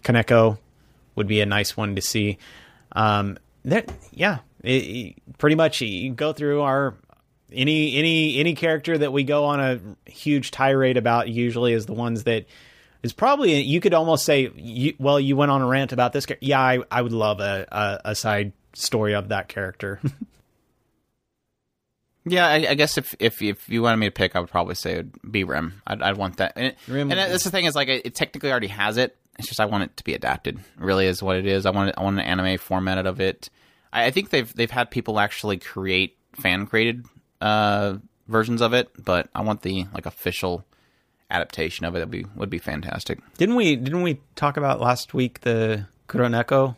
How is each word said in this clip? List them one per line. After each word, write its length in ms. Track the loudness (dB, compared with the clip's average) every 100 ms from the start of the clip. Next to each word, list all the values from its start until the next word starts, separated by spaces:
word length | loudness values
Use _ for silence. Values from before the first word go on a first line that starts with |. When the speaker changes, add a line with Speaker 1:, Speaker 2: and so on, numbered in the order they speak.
Speaker 1:
Kaneko 560 | 4 2 6 6 6 2 _ _ _ _ _ -6
would 100 | 0
be 140 | 2
a 40 | 2
nice 300 | 0 -2 -4
one 200 | -4 -4
to 60 |
see. 360 | -2 -2 -2 -4 -12 -20 -20 _ _
Um, 440 | 0 2 2 0 -6 _ _ -2
that, 260 | -2 -2 -16 -18
yeah, 280 | -2 -2 -2 -10 _
it, 200 | 0 0
it, 560 | 0 -10 -12 -16 -20 0
pretty 180 | 2 4
much 240 | 2 2
you 280 | -4 -4 -6
go 200 | -4 -4
through 300 | -2 -2 0
our, 320 | 2 0 -2 -6 _ _ _ _ _
any, 440 | -2 2 2 2 2
any, 420 | 2 2 2 2
any 160 | 0
character 420 | 0 0 0 0 0
that 160 | 0
we 100 | 0
go 200 | 0 2
on 160 | 2 0
a 500 | 0 -2 -8 -18 -20
huge 400 | -8 0 0 -2
tirade 460 | 0 2 4 4 4
about 320 | 2 2 0
usually 460 | -2 -2 0 0
is 100 | 0
the 80 | -2
ones 320 | -4 -4 -2
that 220 | 0 -2 -4 -20 -20 _ _ _
is 100 | -10
probably, 480 | 0 2 4 4 2
you 200 | 2 2
could 120 | 4
almost 300 | 4 4 2
say, 260 | 4 2 2 -6
you, 380 | -12 -2 -2 0
well, 220 | 2 4
you 160 | 4 2
went 140 | 4
on 100 | 2
a 60 | 2
rant 260 | 0 0
about 200 | 0 2
this 100 | 0
char-, 140 | -4 -6
yeah, 200 | 0 4
I, 180 | 4 2 0
I 120 | -2
would 100 | -2
love 280 | 0 0 0
a, 260 | -2 -4 -6
a, 300 | -2 -2 -2 -6
a 40 |
side 380 | -4 0 0 -2 -8 _
story 420 | -8 -2 0 0
of 140 | 0 -2
that 200 | -6 -6
character. 520 | -8 -8 -8 -10 -6
<laughs> 60 | -6 -6 -16 _ _ _ _ _ _ _ _ _ _ _ _ _ _ _ _ _ _ _
Speaker 2:
Yeah, 220 | -2 2 4
I, 80 | 4 2
I 40 |
guess 240 | 2 2 0
if, 160 | -6 -2
if, 240 | -2 0
if 260 | -4 -4 -4
you 140 | 0
wanted 140 | 2 2
me 100 | 0
to 60 |
pick, 240 | 2 0 0
I 40 |
would 80 | -2
probably 280 | -2 -2 -4
say 160 | -4
it 140 | -4 -6 -14
would 100 | -4
be 100 | -2
Rem. 400 | -2 -2 -4 -8 -8
I'd, 140 | -2
I'd 140 | -2 -2
want 200 | -4 -2
that. 160 | -4
And, 120 | -2 -6
it, 100 | -6 -6
Speaker 1:
Rem 140 | -4
Speaker 2:
and 100 | -2
Speaker 1:
would 40 | -2
be 140 | 0
Speaker 2:
that's 100 | 0
the 80 | 0
thing 140 | 0
is, 100 | 0
like, 140 | 0 0
it, 180 | -2 -4
it 80 |
technically 360 | -6 -6 -4 -2
already 160 | 0 -2
has 280 | -2 0 0
it. 200 | -2 _ _ -12
It's 80 | -8
just 100 | -2
I 60 |
want 200 | 0 0
it 120 | -4 -6
to 80 |
be 100 | -8
adapted, 460 | -4 -2 -4 -6 -10 -16 -6
really 280 | 0 2 2
is 140 | 0
what 140 | -2 0
it 100 | 2
is. 200 | 2 2
I 40 |
want 180 | 2 0
it, 60 | 0
I 40 |
want 160 | -2 -2
an 40 |
anime 340 | 0 0 0 -2
formatted 480 | -2 -2 0 0 -2
of 140 | -2
it. 300 | -2 -2 -14 _ _ _ _
I, 120 | 0
I 60 | 0
think 180 | 0 0
they've, 220 | -2 -2
they've 160 | -4 -2
had 180 | 0 -2
people 280 | -4 -2 0
actually 380 | 0 -2 -4 -4
create 600 | -6 -8 0 0 0 _ _
fan-created, 720 | -4 -2 -2 0 0 0 -2 -12 -20 _ _
uh, 560 | 0 2 2 2 0 -4 -12 _ -2
versions 340 | 0 0 2
of 100 | 2
it, 180 | 2 -2 -8
but 240 | 0 0 0
I 60 | -4
want 220 | -2 -2
the, 240 | -4 -4 -6
like, 140 | -10 -12
official 580 | -6 -4 -2 -2 -4 -8 _ _ _ _ _ _
adaptation 580 | -4 -2 -4 -4 -2 -4
of 100 | -4
it. 20 |
That 60 | -6
would 40 |
be, 140 | -8 -10 -8
would 140 | -8
be 80 | -6
fantastic. 600 | -6 -6 -6 -10 -8 -8 _ 0
Speaker 1:
Didn't 200 | 2 4
we, 180 | 2
didn't 280 | 2 -2 -2
we 180 | -2 -4 _ -4
talk 200 | -2 0
about 240 | -2 0
last 320 | 0 0 -2
week 280 | -2 -2 -2
the 460 | -2 0 0 -2 -6 _ -6
Kuroneko? 680 | 0 2 2 2 2 2